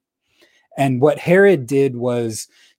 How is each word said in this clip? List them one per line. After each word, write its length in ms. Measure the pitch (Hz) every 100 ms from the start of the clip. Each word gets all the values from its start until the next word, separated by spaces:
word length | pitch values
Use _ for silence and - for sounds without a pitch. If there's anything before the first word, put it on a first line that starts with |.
| _ _ _ _ _ _ _ -
And 220 | 135 123
what 180 | 147 147
Herod 480 | - 185 202 165 117
did 300 | 139 139 123
was 500 | 123 120 117 107 - _ _